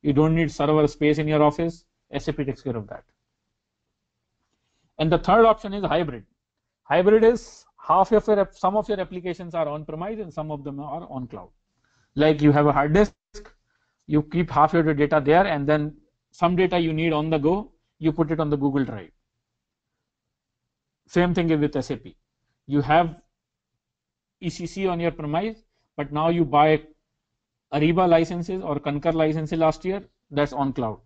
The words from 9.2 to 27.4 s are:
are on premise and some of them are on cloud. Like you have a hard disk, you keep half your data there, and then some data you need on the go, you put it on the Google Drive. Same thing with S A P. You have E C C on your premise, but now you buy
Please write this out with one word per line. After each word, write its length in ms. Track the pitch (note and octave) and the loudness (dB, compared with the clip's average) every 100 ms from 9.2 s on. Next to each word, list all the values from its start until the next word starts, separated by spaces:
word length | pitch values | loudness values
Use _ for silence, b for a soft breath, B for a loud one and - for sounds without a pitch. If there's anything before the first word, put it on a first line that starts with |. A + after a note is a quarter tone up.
| F3+ E3+ F3 | -10 -10 -8
are 140 | E3 D3+ | -4 -4
on 160 | D3+ | -6
premise 360 | D3+ D#3 F#3 A3 | -10 -10 -10 -10
and 120 | F#3 | -12
some 180 | D#3+ D3+ | -10 -10
of 120 | D3 | -10
them 140 | C#3 C#3 | -10 -12
are 260 | D3 D#3 E3+ | -10 -12 -12
on 160 | C3+ B2 | -12 -12
cloud. 240 | G2+ F2 _ _ _ _ _ _ | -14 -18 _ _ _ _ _ _
Like 260 | - D3+ D3 | 2 2 6
you 120 | D3 | 4
have 140 | C#3+ D3 | 6 4
a 60 | |
hard 220 | C#3+ D3 | 2 2
disk, 200 | E3+ G#3 _ _ - - _ _ _ _ _ - | 4 2 _ _ -18 -18 _ _ _ _ _ -2
you 160 | D3+ | -2
keep 280 | D3+ E3+ F3 | 0 -4 -2
half 220 | - D#3 | 2 2
your 220 | E3+ D#3 | 4 2
data 260 | D3 D3 D#3 | 2 2 2
there, 240 | C#3 E3 G3 | 4 4 4
and 220 | D3+ C#3 | -2 0
then 280 | D3+ D3 - _ _ _ | 0 -2 -10 _ _ _
some 260 | - E3+ F3+ | -2 0 2
data 220 | F#3 F3+ | 2 2
you 140 | E3 | 0
need 200 | D#3 E3 | 0 0
on 160 | D3+ D#3 | 0 -2
the 100 | D#3+ | 0
go, 340 | C#3+ F#3+ A3 _ _ _ | 0 -2 -6 _ _ _
you 140 | D#3+ | -4
put 180 | D#3 D#3 | -2 -4
it 100 | D#3+ | -2
on 100 | D3+ | -2
the 60 | D3 | -2
Google 280 | C#3 C#3 | -2 -2
Drive. 260 | B2+ G#2 E2 _ _ _ _ _ _ _ _ _ _ _ _ _ _ _ _ _ _ _ _ | -4 -8 -16 _ _ _ _ _ _ _ _ _ _ _ _ _ _ _ _ _ _ _ _
Same 260 | F3+ F3 | 0 0
thing 140 | F3 E3+ D#3 | 0 0 0
with 160 | D3 - | 0 -4
S 140 | - | -6
A 60 | C3 | -10
P. 200 | F2+ _ _ _ _ _ - | -12 _ _ _ _ _ -4
You 140 | C#3+ | -2
have 360 | C3 D#3 E3+ D#3+ _ _ _ _ _ _ _ _ _ _ _ _ | 2 2 2 -6 _ _ _ _ _ _ _ _ _ _ _ _
E 80 | F3 | -10
C 180 | - E3+ | -8 -10
C 200 | - F#3+ | -6 -4
on 120 | E3+ | -2
your 120 | E3+ | -4
premise, 480 | E3 D3+ D#3 G#3+ A3 _ _ _ - | -4 -4 -4 -4 -10 _ _ _ -10
but 160 | C#3+ | -6
now 160 | D3 E3 | -2 0
you 140 | E3+ | 0
buy 380 | D#3 D3 D#3 D3+ - _ _ _ _ _ | 2 4 4 4 0 _ _ _ _ _